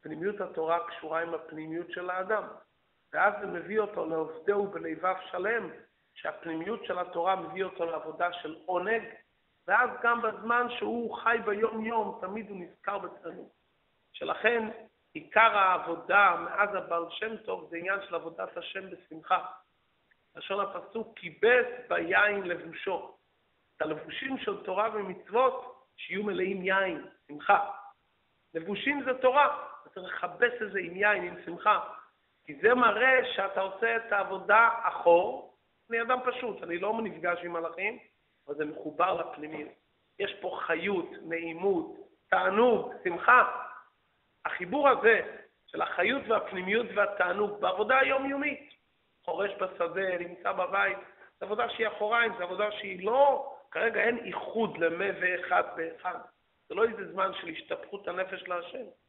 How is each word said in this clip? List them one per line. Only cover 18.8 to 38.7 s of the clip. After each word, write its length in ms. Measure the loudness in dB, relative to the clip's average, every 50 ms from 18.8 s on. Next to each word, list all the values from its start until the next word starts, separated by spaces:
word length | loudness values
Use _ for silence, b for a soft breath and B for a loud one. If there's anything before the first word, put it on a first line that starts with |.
| -12 -12
בשמחה. 560 | -16 -18 _ _ -18 -16 0 0 0 0 0 -6 -14 -16 _ _ _ _ _ _ _ _ _ _ _ _ _ _ _
לשון 240 | -14 -6 -4 -2 -2
הפסוק, 580 | -2 -4 -6 -10 -12 -10 -8 -8 -10 -8 -12 -14
"כיבס 480 | -14 -14 -2 4 6 6 8 6 4 2 -4 -12 -4 -2
ביין 540 | -2 -2 0 2 4 4 4 4 2 -2
לבושו". 760 | -2 -4 -6 -6 -6 -12 -12 -8 -6 -4 -4 -4 -6 -10 -18 _ _ _ _ _ _ _ _ _ _ _ _
את 60 | _
הלבושים 560 | -4 -4 -4 -6 -8 -10 -10 -8 -6 -6 -6 -4
של 260 | -4 -6 -6 -6 -6
תורה 240 | -4 -2 0 0 0 -2
ומצוות, 920 | -4 -6 -6 -8 -12 -12 -2 2 4 4 4 2 0 -10 -12 -16 _ _ _ _
שיהיו 260 | -16 -12 -6 -6 -4
מלאים 400 | -2 -2 -2 0 -2 -2 -2 -2
יין, 440 | 0 2 4 4 4 2 -2 -6 -8 -14 _ _ _ _
שמחה. 420 | -14 -6 6 6 6 6 6 0 -6 -12 -14 -18 -20 _ _ _ _ _ _ _ _ _ _ _ -8
לבושים 500 | -8 -4 -4 -6 -2 0 0 0 0 0
זה 100 | -2 -2
תורה, 520 | 4 4 6 6 8 6 6 4 -2 -8 -12 -14 -18
אתה 80 | -20 -16
צריך 160 | _ -14 -10
לכבס 560 | -8 -6 -6 -6 -8 0 2 2 2 2 -2
את 100 | -6 -4
זה 60 | -4 -4
עם 180 | -6 -4 -4
יין, 260 | 2 2 4 4 2
עם 120 | 0 -6 -8 -10 -10
שמחה. 360 | -10 -10 0 4 4 4 4 2 -6 -12 -16 -20 _ _ _ _ _ _ _ _
כי 100 | -18 -12 2
זה 120 | 4 4 6
מראה 460 | 8 6 4 6 6 6 6 6 6 4 2 -2
שאתה 260 | -2 -2 -2 0 -2
עושה 360 | -2 -2 -2 -2 0 0 0
את 160 | 0 -2 0
העבודה 580 | 0 0 0 -2 -4 -6 2 6 8 8 8 6 4 2
אחור. 760 | -2 -2 -2 2 6 8 8 8 6 2 -2 -6 -10 -14 _ _ _ _ _ _ _ _
אני 120 | -4 -4
אדם 160 | 0 0 0 0 0
פשוט, 380 | -4 -4 -4 -6 -6 -6 -8
אני 160 | -8 -6 -6 -4
לא 220 | -2 -2 -2 -2
נפגש 360 | -4 -6 -8 -4 -2 -2 -2 -2
עם 100 | -4 -6
מלאכים, 460 | -6 -4 -4 -6 -6 -4 -4 -4 -4 -6 -16 _ _ _ _ _ _ _ _
אבל 80 | -10 -6
זה 100 | -4 -4
מחובר 500 | -6